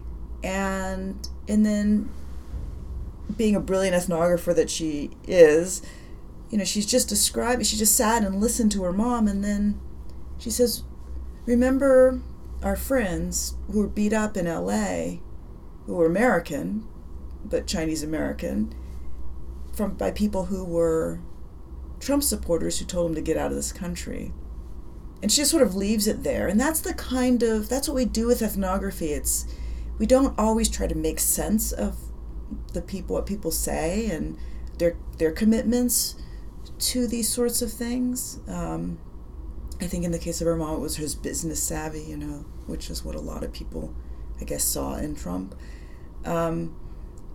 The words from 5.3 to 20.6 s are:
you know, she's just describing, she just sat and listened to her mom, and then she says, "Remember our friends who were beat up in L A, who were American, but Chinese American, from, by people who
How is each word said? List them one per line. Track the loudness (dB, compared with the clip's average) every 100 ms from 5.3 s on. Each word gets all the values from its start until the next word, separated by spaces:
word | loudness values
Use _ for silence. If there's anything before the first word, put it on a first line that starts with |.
| 12 12 12 4 -4 -8 -14 -14 -14 -14 -14 -4
you | -2
know, |
she's | 0 0
just | 4 4 4
describing, | 2 2 2 2 2
she | 2 2
just | 4 6
sat | 6 4
and | 4 2
listened | 2 4 4
to | 4
her | 2
mom, | 2 2 4 2
and | 2
then | 0 2 2 0 -4 -10 -10 -10 -10 -8
she | -2
says, | 2 4 2 -8 -12 -10 -8 -8 -6 2
"Remember | 4 6 6 8 10 10 6 -6 -10 -10 -4
our | -2 0
friends | 0 0 2 0 -2 -2 -4 -6 -2
who | 0
were | 0
beat | 2 2
up | 2 2 0
in | -2
L | -2 0
A, | 0 0 -2 -4 -6 -10 -12 -12 -14 -14 -12 -4
who |
were | 2
American, | 4 6 4 4 0 -4 -4 -4 -6 -12 -12 -10 -10 -10
but | -4 -4 -2
Chinese | -2 -2 -2
American, | -2 -2 -2 -2 -2 -2 -2 -4 -10 -6 -4 -2 -2 -4 -6 -8 -8
from, | -4 -2
by | -2 -2
people | 0 0 0 -2
who | -4